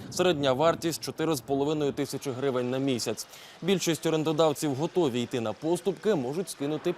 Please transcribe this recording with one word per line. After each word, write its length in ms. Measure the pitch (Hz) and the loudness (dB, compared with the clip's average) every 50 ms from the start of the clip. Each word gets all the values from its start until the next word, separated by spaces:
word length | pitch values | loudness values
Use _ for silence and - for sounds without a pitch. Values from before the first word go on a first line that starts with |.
| - - | -14 -8
Середня 440 | - - 180 180 170 143 143 135 127 | -2 2 4 4 4 4 4 2 4
вартість — 480 | 127 156 165 160 - - 165 151 - - | 6 4 4 4 2 0 -4 -4 -4 -6
чотири 320 | - - - 160 156 160 | -8 -4 -2 0 0 0
з 60 | 131 | 0
половиною 500 | - - 139 139 139 147 160 156 147 139 | 0 -2 0 0 0 0 0 0 0 0
тисячі 400 | 113 147 139 - - 131 - 139 | 0 -2 -4 -4 -4 -6 -6 -6
гривень 380 | 120 123 135 139 123 127 123 123 | -6 -2 -2 0 0 0 0 0
на 80 | 127 135 | -2 0
місяць. 500 | 135 139 127 113 - 120 107 - - - - - - - - - | 0 0 0 0 -2 -4 -4 -6 -8 -14 -14 -20 -20 -20 -16 -6
Більшість 440 | - 170 196 170 - 170 160 - - | 0 0 2 2 2 0 -2 0 0
орендодавців 680 | 165 160 156 151 160 160 151 165 156 143 - 156 151 135 | 0 0 2 2 0 4 4 4 4 4 2 -2 -2 0
готові 460 | 123 160 175 - 180 170 135 113 123 | 0 -2 0 2 2 2 2 2 0
йти 180 | 120 113 - 123 | -2 -2 -2 -2
на 120 | 113 110 101 | -2 -2 -4
поступки, 600 | - - 160 175 170 - 202 170 - - 214 208 | -4 -2 -2 -2 0 0 -4 -4 -2 0 0 0
можуть 340 | 156 123 123 147 180 180 - | 0 0 -2 -4 -6 -6 -6
скинути 440 | - - 143 143 156 151 - 180 175 | -6 -6 -4 -4 -4 -2 -2 -4 -4